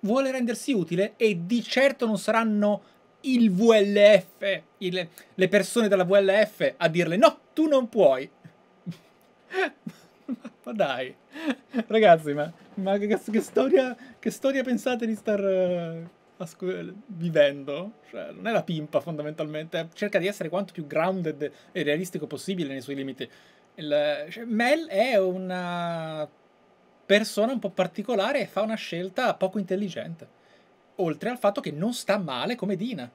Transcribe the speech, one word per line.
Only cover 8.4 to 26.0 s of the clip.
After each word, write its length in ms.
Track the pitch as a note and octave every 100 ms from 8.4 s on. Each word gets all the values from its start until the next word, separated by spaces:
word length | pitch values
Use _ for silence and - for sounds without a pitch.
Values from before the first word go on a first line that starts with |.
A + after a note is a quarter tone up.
| - _ _ _ - - _ _ _ _ _
<laughs> 480 | F#4+ F4 - - - _ _ - B3+ A3 _ -
Ma 60 |
dai, 420 | A3+ D#3 B2+ C3 C3+ _ C#4 D#4+ B3+ _ C4 A3
ragazzi, 460 | A3 G#3+ E3 D3+
ma, 200 | D3 D3+ - -
ma 240 | - F#3+ G3+
che, 220 | G#3 G#3+ -
che 100 | G#3+
storia, 560 | D#3+ - C4 D4+ B3+ A#3+ - -
che 120 | A3+
storia 320 | - C4+ C4+
pensate 420 | B3+ A#3+ - B3 A3+
di 80 |
star, 260 | G#3+ - G#3
eh, 680 | G3 F#3+ F3+ F3+ E3+ E3 E3+ _ _ _
asco-, 540 | F3 - F#3 F#3 F3 - -
vivendo? 840 | F3+ E3+ D#3+ C#3+ C#3+ C#3 C#3+ G3 - _
Cioè, 220 | G#2+ -
non 160 | - G3+
è 20 |
la 140 | G#3+
pimpa, 360 | - E3 D3+ D3
fondamentalmente. 920 | E3 D#3 D3+ D#3 D3+ D3+ D#3+ E3 E3
Cerca 260 | - G#3 G3+
di 80 | F3
essere 220 | G#3 E3
quanto 240 | F3+ F#3+
più 120 | - D3
grounded 640 | D3+ E3+ F#3+ D#3+ C#3+ C#3+ - -
e 120 | F#3
realistico 420 | D3 D3+ F3+ E3+ D3
possibile 460 | C#3 - F#3+ D3
nei 80 | C3+
suoi 160 | B2 C#3
limiti. 340 | C3+ B2+ A#2+ - - _ _ -
Il, 500 | D3+ D3 D3 D3 D3+
cioè, 160 | G#3+
Mel 440 | A#3 A3 A#3+ D4+ E4
è 280 | G3 B3 A3+
una 1080 | F#3 F#3 F#3 F3+ F3 F3 E3+ E3